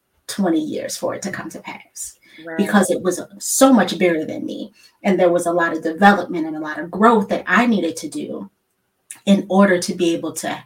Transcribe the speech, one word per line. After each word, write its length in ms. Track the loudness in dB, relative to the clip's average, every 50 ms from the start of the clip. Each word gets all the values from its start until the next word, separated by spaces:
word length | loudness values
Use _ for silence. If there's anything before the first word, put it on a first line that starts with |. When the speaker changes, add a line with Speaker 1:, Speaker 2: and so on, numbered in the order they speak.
| _ _ _ _ _
Speaker 1:
twenty 340 | -14 -4 -2 0 2 2 0
years 360 | 0 -2 -6 -6 -6 -8 -8
for 180 | -6 -6 -6 -6
it 80 | -6 -8
to 80 | -8
come 200 | -8 -8 -10 -12
to 100 | -14 -14
pass. 580 | -16 -16 -16 -16 -18 _ _ -16 -16 -16 -16 _ _ _ -20 -18 -16
Speaker 2:
Right. 120 | -12 -4
Speaker 1:
Because 340 | -4 -2 2 2 2 2 2
it 120 | 0 -2 -2
was 180 | -4 -4 -4 -8 -14 -16 -12
so 340 | -8 -6 0 4 6 6 6
much 260 | 6 4 2 0 0
bigger 260 | 0 0 0 0 -4
than 220 | -6 -8 -8 -8
me. 260 | -8 -8 -10 -10 -14 _ _ _ _ _ _ 0
And 160 | 0 2 4
there 120 | 4 4
was 160 | 4 2 0
a 60 | 0 0
lot 240 | 2 0 0 -2
of 60 | -4 -4
development 640 | -6 -2 4 4 4 6 4 0 -4 -4 -4 -4
and 100 | -4 -6
a 40 | -8
lot 180 | -8 -8 -8 -10
of 120 | -10 -8
growth 380 | -2 4 4 6 6 4 2 0
that 160 | -4 -6 -2
I 200 | 0 2 2 2
needed 300 | 2 2 0 0 -2 -4 -6
to 100 | -10 -10
do 420 | -8 -8 -8 -8 -10 -10 -12 -14 _ _ _ _ _ _ _ _ _ _ _ -20 -20 -8 2
in 180 | 4 4 4 4 0
order 280 | 4 4 4 6 4 2
to 160 | 0 -4 -4
be 200 | 0 0 0 0
able 180 | -2 -4 -6 -8
to 280 | -8 -8 -8 -8 -8 -12